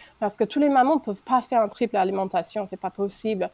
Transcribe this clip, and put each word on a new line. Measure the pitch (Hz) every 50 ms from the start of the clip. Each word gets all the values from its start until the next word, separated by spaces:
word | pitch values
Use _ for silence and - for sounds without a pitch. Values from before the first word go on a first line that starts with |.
| - - _ _
Parce | 220 202 -
que | - 226
tous | 208 - 294
les | 294 294
mamans | 277 262 247 269 320
peuvent | 294 - - 202
pas | - _ - 262 254 233
faire | - 262 233
un | 220 202
triple | - - 247 233 - 202
alimentation, | 185 190 196 190 190 190 - 180 170 - - 214 202 190
c'est | - 185
pas | - 185
possible. | - - 202 202 190 - - 220 214 190 180 170